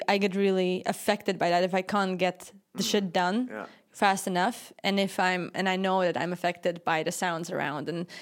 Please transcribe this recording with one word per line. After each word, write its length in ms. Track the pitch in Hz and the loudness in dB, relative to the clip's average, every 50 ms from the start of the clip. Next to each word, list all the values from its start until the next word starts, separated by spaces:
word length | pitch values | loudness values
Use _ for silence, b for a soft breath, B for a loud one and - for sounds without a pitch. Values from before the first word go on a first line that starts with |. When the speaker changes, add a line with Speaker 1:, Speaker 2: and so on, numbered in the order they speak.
| - | 2
Speaker 1:
I 100 | - 202 | 2 2
get 180 | 196 202 196 180 | 2 2 0 2
really 460 | 202 196 196 190 185 180 180 185 - - | 2 2 4 4 4 2 2 0 0 -2
affected 520 | - 208 - - - 208 202 - 202 190 | -4 -4 -2 0 0 0 0 -2 -4 -2
by 120 | - - 175 | 0 2 2
that 140 | 175 175 185 | 4 2 2
if 100 | 180 180 | 2 0
I 80 | 190 | -2
can't 360 | 185 - 220 202 196 185 185 175 | -2 0 0 0 0 0 0 0
get 320 | 185 180 175 - - - - - _ _ - | 0 -2 -2 -4 -12 -20 -20 -20 _ _ -6
the 100 | 180 - | -4 0
Speaker 2:
Mm. 60 | - | 0
Speaker 1:
shit 240 | - 208 196 175 165 | 2 0 0 0 2
done 340 | 185 175 180 202 240 254 247 | 2 2 2 2 0 -2 -4
Speaker 2:
Yeah. 140 | 107 107 - B B B B _ | -6 -10 -12 B B B B _
Speaker 1:
fast 360 | - - 214 196 190 185 - | -2 2 4 4 4 2 0
enough. 440 | 202 180 180 180 - - - - - - - - | -2 0 2 2 0 -2 -4 -10 -18 -12 -4 -2
And 140 | 196 196 202 | 0 2 2
if 200 | 196 185 - - | 2 0 0 2
I'm, 320 | 185 185 185 180 170 - - | 2 2 2 0 -2 -4 -4
and 140 | - 190 | -2 0
I 80 | 190 185 | 0 0
know 240 | 185 190 190 185 190 | 0 2 2 2 2
that 140 | 180 170 165 | 2 2 0
I'm 140 | - 165 175 | 0 -2 -4
affected 520 | 180 175 - 175 175 - - 180 170 175 - | -2 -2 -2 -2 -2 -2 -2 -4 -4 -2 -2
by 180 | 156 165 160 156 | 0 0 0 0
the 80 | 180 | -2
sounds 400 | 180 - 190 180 170 160 175 175 | -2 -2 -2 -2 -2 -4 -6 -6
around, 380 | 180 147 143 143 143 143 113 151 | -4 -4 -4 -2 -4 -4 -6 -6
and 160 | 170 170 180 B B B | -6 -6 -6 B B B